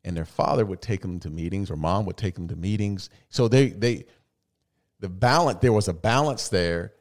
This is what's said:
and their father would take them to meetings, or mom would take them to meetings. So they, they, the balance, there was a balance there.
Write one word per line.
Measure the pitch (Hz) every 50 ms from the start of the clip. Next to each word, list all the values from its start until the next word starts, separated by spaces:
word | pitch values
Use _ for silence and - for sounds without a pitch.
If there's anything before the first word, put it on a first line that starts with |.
| _
and | 92 87
their | 82 82
father | - - - - - 143 131 110
would | 98 92 -
take | - - 104 95
them | - 92 87 85
to | - 78
meetings, | 76 82 82 85 92 98 101 85
or | 80
mom | 78 78 82 92 101 107
would | 92 -
take | - 110 95 87
them | - 87 82
to | 80
meetings. | 82 85 98 107 104 104 101 101 92 - - _ _ _ _
So | - - 120
they, | 113 120 135 139 120
they, | 87 98 110 120 117 76 - _ _ _ _ _ _ _ _ _ _ _ _ _ _ _ _ _ _ _
the | 101 92
balance, | 90 92 117 120 139 165 175 143 104 -
there | 123 123 110
was | 107 98
a | - 85
balance | 82 - 113 120 135 151 151 127 - - -
there. | 107 92 87 85 85 85 85 - _ _